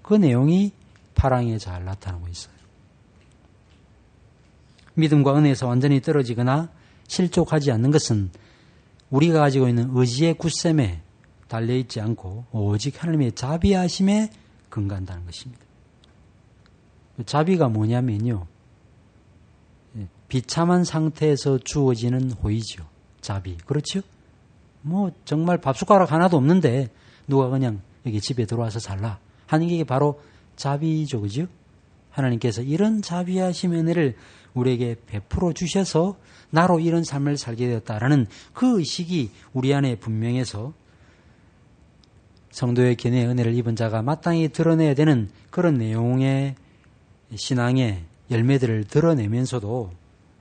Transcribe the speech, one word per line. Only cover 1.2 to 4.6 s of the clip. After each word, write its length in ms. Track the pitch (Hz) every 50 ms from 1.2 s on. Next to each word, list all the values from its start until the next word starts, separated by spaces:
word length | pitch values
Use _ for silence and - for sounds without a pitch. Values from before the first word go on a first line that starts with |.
| - 131 127 123 120 117 113
잘 280 | 107 - 98 90 90 90
나타나고 420 | 92 95 - - 95 90 87 85
있어요. 260 | 87 87 - - - _ _ _ _ _ _ - _ _ _ _ _ _ _ _ _ _ _ _ _ _ _ _ _ _ _ _ _ _ _ _ _ _ _ _ _ _ _ _ _ _ _